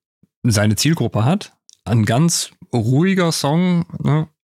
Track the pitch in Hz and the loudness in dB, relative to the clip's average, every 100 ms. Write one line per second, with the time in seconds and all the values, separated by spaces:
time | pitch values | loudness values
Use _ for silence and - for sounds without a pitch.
0 | _ _ _ _ 123 104 107 104 147 165 | _ _ _ _ -2 2 2 0 0 0
1 | 117 - 113 196 - _ _ _ - 113 | -2 0 0 -2 -4 _ _ _ -2 0
2 | 107 117 170 - - - - 123 110 131 | 2 2 0 -2 -6 -14 -6 -2 0 2
3 | 185 190 170 156 143 156 180 175 165 - | 2 2 0 -2 -2 0 0 0 -2 -6
4 | 139 151 156 _ _ | -2 -2 -2 _ _